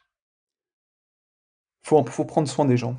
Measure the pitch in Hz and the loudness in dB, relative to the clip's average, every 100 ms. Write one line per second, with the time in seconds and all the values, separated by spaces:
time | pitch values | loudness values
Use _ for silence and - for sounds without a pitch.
0 | _ _ _ _ _ _ _ _ _ _ | _ _ _ _ _ _ _ _ _ _
1 | _ _ _ _ _ _ _ _ - 151 | _ _ _ _ _ _ _ _ 2 2
2 | 127 - 151 165 143 - 139 123 120 | 2 -4 -4 -2 -2 0 2 2 0